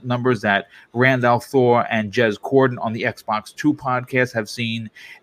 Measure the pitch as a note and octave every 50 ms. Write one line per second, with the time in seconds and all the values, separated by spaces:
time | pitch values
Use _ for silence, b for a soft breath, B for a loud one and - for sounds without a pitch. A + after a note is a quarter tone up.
0 | - B2+ B2 A#2+ A#2+ B2+ B2 G2+ A2 G#2+ G2 G2+ - b b b b b b A#2
1 | B2+ C3 C3 B2+ A#2+ A#2+ A#2+ A#2+ - - - C3+ B2 B2 A#2+ A#2+ - - A2+ A2
2 | G#2+ G#2 F#2 A#2 A#2+ A2 G2+ - - - C3+ C3+ C3 B2+ B2 - - A2+ A2+ A#2
3 | G2 A#2+ - - - - G#2+ G#2+ - - - - - D3 C#3 - - C3+ B2+ B2
4 | B2 - - B2+ B2+ B2 - A#2 G#2+ G#2 - - A#2 A2+ A2+ A2+ A2+ G#2+ _ B
5 | B B B B